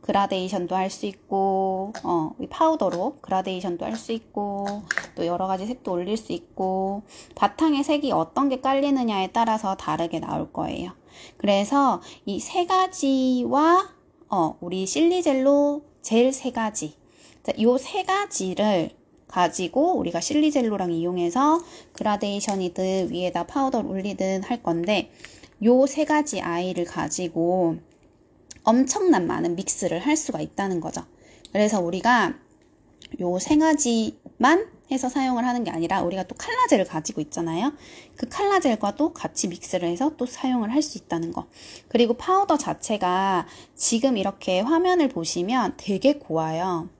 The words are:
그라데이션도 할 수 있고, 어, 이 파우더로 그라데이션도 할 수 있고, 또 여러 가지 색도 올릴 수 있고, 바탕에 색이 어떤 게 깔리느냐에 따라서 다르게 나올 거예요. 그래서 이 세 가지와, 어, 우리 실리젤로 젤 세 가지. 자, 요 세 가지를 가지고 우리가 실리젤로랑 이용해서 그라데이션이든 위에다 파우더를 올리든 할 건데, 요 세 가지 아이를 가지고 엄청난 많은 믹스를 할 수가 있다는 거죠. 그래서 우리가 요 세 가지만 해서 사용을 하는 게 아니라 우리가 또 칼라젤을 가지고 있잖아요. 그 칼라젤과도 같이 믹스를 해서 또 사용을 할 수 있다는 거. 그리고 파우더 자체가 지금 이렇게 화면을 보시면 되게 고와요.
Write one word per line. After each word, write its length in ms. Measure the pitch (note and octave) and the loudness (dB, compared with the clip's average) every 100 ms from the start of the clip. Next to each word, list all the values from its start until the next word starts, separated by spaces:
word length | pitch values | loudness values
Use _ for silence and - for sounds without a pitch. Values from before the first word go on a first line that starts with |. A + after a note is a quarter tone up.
그라데이션도 720 | - G3 G3 F#3+ F#3 F#3+ F3+ F#3 | 0 0 2 -2 -4 -4 -2 -2
할 140 | F#3+ | -4
수 160 | - G#3 | -4 -10
있고, 880 | G3 _ G3 G3 F#3+ F#3+ F#3 G3 A3 | -10 _ 0 0 0 0 -2 -6 -8
어, 280 | - F3 D#3 - | -2 -2 -2 -6
이 80 | - | -12
파우더로 720 | - D#4+ D#4+ G3 F3 G#3 - | 0 0 2 0 0 -4 -6
그라데이션도 640 | - F#3+ F#3+ F#3 F#3 F3 A3 | -4 -2 -2 -4 -6 -6 -6
할 100 | A3+ | -8
수 160 | - | -8
있고, 720 | A3+ - - G#3 G3+ G3+ G3+ G#3 - - | -10 -8 -8 -6 -6 -6 -8 -6 -6 -6
또 140 | - E3+ | -6 -4
여러 180 | F3 F#3 | -2 -2
가지 220 | F#3+ G3+ | -2 -4
색도 240 | B3+ - | -8 -4
올릴 260 | F3 F3+ A3 | -4 -2 -4
수 160 | - | -4
있고, 680 | - - - F#3+ F#3+ F#3+ G3+ - - - - | -10 -10 -4 -2 0 -2 -4 -10 -20 -20 0
바탕에 480 | G#3 - D#4+ C#4+ | 0 2 2 2
색이 280 | C#4+ D4 D4 | 2 0 2
어떤 380 | E3+ E3 - C#4 | 0 0 0 0
게 120 | B3+ | 0
깔리느냐에 680 | C4 C4+ C#4+ C#4 A#3+ G3+ F#3 | 0 2 2 2 2 0 0
따라서 440 | A#3 A3+ A3 G3+ F#3+ | 0 2 0 -2 -4
다르게 420 | - D#3 E3+ E3 | -4 -2 -2 -4
나올 320 | - D3+ F3 | -4 -4 -6
거예요. 400 | - - E3 E3+ - _ - - _ | -6 -6 -6 -8 -12 _ -20 -20 _
그래서 640 | G3+ G3 G3+ C#4+ C#4 F#3 - - - | 2 2 2 2 2 0 -6 -16 -8
이 140 | G3+ | -8
세 260 | - F#4+ F4 | -4 -2 0
가지와, 1400 | F#4 F#4 F#4 C#4 C4+ C4 B3+ A#3+ B3+ D#4 - G4 - _ _ - | 2 2 0 0 2 2 2 2 2 6 4 2 -8 _ _ -4
어, 240 | G3+ D#3+ - | 0 0 -2
우리 240 | F3 F#3 F#3+ | -6 -4 -2
실리젤로 1000 | C#4 E4 F4+ F4 C4 C4 C#4+ C#4+ C#4+ - _ | 2 4 4 2 2 4 4 4 0 -8 _
젤 300 | - A3+ B3 | 0 4 4
세 200 | C4 C4 | 2 -6
가지. 440 | A#3+ A3 G#3 D#3 - _ _ - - | -4 -4 -4 -8 -12 _ _ -20 -14
자, 80 | - - | -6 2
요 180 | A3 B3 | 4 2
세 260 | - - | 0 -6
가지를 880 | F#4 F#4+ G4+ - F#3 F3+ G#3+ F#3+ D#3+ - _ _ _ | -2 -2 -2 -4 -4 0 2 2 0 -8 _ _ _
가지고 680 | - F3 D3+ F3+ - D#4+ F4 | 0 0 0 -2 2 2 2
우리가 240 | E3+ E3+ | 0 -4
실리젤로랑 680 | - D4+ D4+ D4 A#3 G#3 F3+ | 0 2 2 2 0 0 -2
이용해서 680 | E3+ E3+ F3+ E3+ G#3 C#4+ E4+ E4+ - - | -2 -2 0 0 2 4 2 0 -20 -20
그라데이션이든 1200 | - G#3+ G#3 G#3 G3+ G#3 F#3+ F3+ F3 F#3 F#3+ F3+ | -6 -2 -2 -2 -4 -2 -2 -2 -2 -2 0 -2
위에다 340 | E3+ F3+ F3 E3+ | -2 -2 -2 -4
파우더를 440 | C#4+ C4+ B3+ G3+ | -2 0 0 -2
올리든 540 | G3 G3 G3 F#3+ F#3+ | -4 -6 -4 -2 -2
할 200 | F#3+ A#3+ | -2 -4
건데, 480 | - E3+ E3+ G#3 - - - - - _ | -2 -2 0 0 -2 -12 -20 -20 -20 _
요 220 | G#3 B3 C4+ | 4 6 4
세 200 | C#4 D4+ | 2 2
가지 340 | D4+ D4+ - | 2 0 -4
아이를 460 | - E3+ F#3 F3 E3+ | -4 -4 -4 -4 -4
가지고 880 | - D#3+ - F3+ E3 E3+ F#3 E3+ D#3+ - _ _ _ _ _ _ - | -4 -6 -4 -4 0 0 2 2 -2 -10 _ _ _ _ _ _ -4
엄청난 640 | - A#3 C4 G#4+ F#4 B3 E3+ | 2 4 4 2 4 4 4
많은 300 | - E3+ E3+ | 0 -2 -2
믹스를 420 | G3 - F#3 E3 | -4 -2 -2 -2
할 160 | A3 D#4 | 0 0
수가 240 | - F#3 | -2 -6
있다는 400 | D#3 - G3 F3+ | -6 -4 -2 -2
거죠. 240 | D#3 E3 - _ - - - | -4 -10 -14 _ -20 -20 -6
그래서 300 | G3 G#3 G#3+ | 2 2 2
우리가 540 | E3+ F3+ A3 B3 G3 - _ _ _ _ _ _ - - | 0 0 2 4 2 -2 _ _ _ _ _ _ -18 -6
요 180 | F3 F3+ | -2 -2
세 200 | - D4+ | 2 4
가지만 1120 | D#4+ D4+ A#3+ A#3 A3 - - _ B3 E4+ A4 - _ | 4 4 2 0 0 -6 -18 _ 4 4 2 -10 _
해서 160 | C4+ B3+ | -4 -2
사용을 380 | C4+ C4 B3 B3 | -2 0 0 0
하는 180 | B3 | -2
게 80 | A#3 | -4
아니라 320 | - E3 F#3 | -4 -2 0
우리가 200 | F3 F#3+ | 0 -2
또 120 | F#3 - | -6 -8
칼라젤을 500 | - A#4 B4+ B3 F#3 | -6 0 4 4 2
가지고 360 | D#3+ D#3 - | -2 -6 -8
있잖아요. 520 | D3+ - E3+ E3 B3 D4 - - - - | -8 -6 -4 -2 -4 -4 -18 -20 -20 -10
그 120 | A#3+ | -10
칼라젤과도 840 | - G4+ G4 D4+ A3 G3+ - D#4 | -2 2 2 2 0 -2 -2 -2
같이 340 | D#4+ - - G3 | -2 -10 -6 -6
믹스를 400 | E3+ - F#3 F3 | -6 -6 -2 -2
해서 240 | F3 C#4 - | 0 -2 -2
또 80 | B3+ | -8
사용을 460 | - C4 B3 G#3 | -4 -2 0 0
할 100 | C4 | 0
수 160 | D4+ G3 | -2 -6
있다는 340 | - E3+ E3 | -6 -4 -4
거. 140 | - - - - - - | -6 -10 -16 -20 -20 -4
그리고 280 | A3+ A#3 A#3 | 2 4 2
파우더 420 | - F#4 G4 D#4 | 2 2 4 2
자체가 880 | - - - G#3+ F#3 F3+ G3 F#3 E3 - - - | 0 -6 -4 -2 2 2 2 0 -2 -12 -20 -4
지금 420 | - A3+ C4+ A#3+ | 0 2 2 2
이렇게 420 | F#3+ G3 - F#3 | 0 -4 -2 0
화면을 480 | A3+ E4 F#4 F4+ C#4+ | 2 2 4 4 2
보시면 680 | - E3 - F3+ B3+ A3 - | 0 -4 -2 0 0 0 -4
되게 360 | - G3 B3+ | -4 2 2
고와요. 760 | D4 - D#3+ D#3+ D#3+ F#3 F3 E3+ - | 2 0 -2 -2 -2 -2 -2 -6 -14